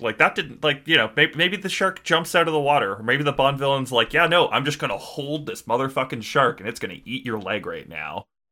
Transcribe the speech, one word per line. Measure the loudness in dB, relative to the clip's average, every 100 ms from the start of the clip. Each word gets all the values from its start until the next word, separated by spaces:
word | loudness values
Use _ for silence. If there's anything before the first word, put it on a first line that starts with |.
Like, | -6 2
that | 2
didn't, | 2 -6 -2
like, | -2 -2 2
you | 2
know, | 4 2
may-, | 2
maybe | 2 0 0
the | -6
shark | -2 -2 -2
jumps | 0 0 2
out | 2 2
of |
the | 2
water, | 2 2 2 -2
or |
maybe | 0 2
the | 2
Bond | 2 2 2
villain's | 0 0 2
like, | 2 2
"Yeah, | 2 4
no, | 4 4
I'm | 2
just | -2 -2
gonna | -4 -4
hold | -8 -10 -6 -6 -8
this | -10
motherfucking | -2 -2 0 -2 -4 -6
shark, | -2 2 2 2
and | -8
it's | -8
gonna | -10 -10
eat | -10 -8 -4
your | -4
leg | -4 -6 -6
right | -10 -10
now." | -12 -8 -10 -12 _ _